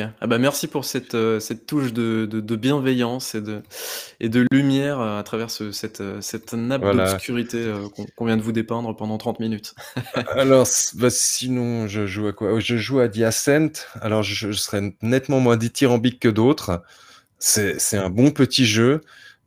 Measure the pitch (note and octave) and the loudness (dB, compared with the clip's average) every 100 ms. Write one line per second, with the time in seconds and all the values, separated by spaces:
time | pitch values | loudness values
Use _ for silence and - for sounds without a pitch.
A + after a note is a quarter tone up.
0 | G#2+ - A#2 A#2 C3+ C#3 D#3 D3 - C3 | -6 -6 0 2 2 0 -4 -6 -4 -6
1 | - A#2 A2+ A2 - A2+ - D3+ B2+ A2+ | -4 0 0 0 -4 -10 -6 -2 -2 -2
2 | A2+ A2 A2 A2 G#2+ A2+ B2+ C#3+ C3 B2+ | -2 -2 -2 -4 -4 -2 0 2 2 0
3 | A#2 B2+ - A2 G#2 G#2 - - - - | 0 -4 -6 -8 -8 -10 -12 -14 -10 -10
4 | - - A2+ A#2+ B2 C3+ C#3 C3+ C#3+ C#3 | -12 -6 0 2 4 6 4 2 0 -2
5 | A2 G#2 G2+ A2 A2+ - G#2+ G2 G#2+ - | -4 -4 -6 -6 -6 -8 -8 -8 -10 -8
6 | G2+ G2+ - A2 - A#2 A#2+ C3+ G2+ G2 | -10 -8 -8 -10 -8 -6 -2 0 2 4
7 | F#2 F#2+ - A#2+ A#2+ A#2 A2+ G#2 G#2 - | 2 0 -2 -4 -2 -4 -4 -6 -8 -12
8 | G#2 - A#2 A2 A2 A2+ A2+ A#2 A#2 - | -12 -4 0 0 0 -2 -2 -4 -4 -6
9 | G#2+ G#2+ A#2+ A2 A2+ G#2+ - - - - | -6 -4 -4 -4 -4 -6 -10 -18 -12 -10
10 | - B2 A#2+ B2+ C3+ C3 A#2+ - - F2 | -8 -6 -2 2 6 6 6 2 -2 0
11 | B2 - - - B2+ B2 A#2+ A#2 G#2+ G#2+ | 0 2 0 -2 -2 -2 -2 -2 -4 -4
12 | G2+ G2+ G#2+ G2+ G#2 A2 G#2+ A#2+ G#2 C3+ | -4 -2 -4 -2 0 0 0 -2 0 2
13 | A#2+ G#2 A2+ - - D3 D#3 - - A2+ | 2 2 0 2 2 4 2 -2 -14 -8
14 | A2 A2 G2+ G2 G#2 G#2 - G2+ G2+ - | -2 0 0 -4 -4 -4 -4 -2 -4 -4
15 | A2+ C3 C3 C3+ B2 A2+ A2+ - C3+ A#2+ | 0 0 2 4 4 4 0 2 4 4
16 | B2 A#2+ A#2 G#2+ B2 D3+ - F2 - - | 2 2 2 4 4 2 -2 -4 -6 -20
17 | - - _ - - G#2+ G2+ D2+ - G#2 | -20 -20 _ -6 0 0 0 -2 -2 0
18 | F#2+ G2+ C#3+ C#3+ B2+ - A#2 G#2+ A#2+ D#3 | 0 4 4 6 2 4 2 4 4 2
19 | - - - - | -4 -20 -20 -12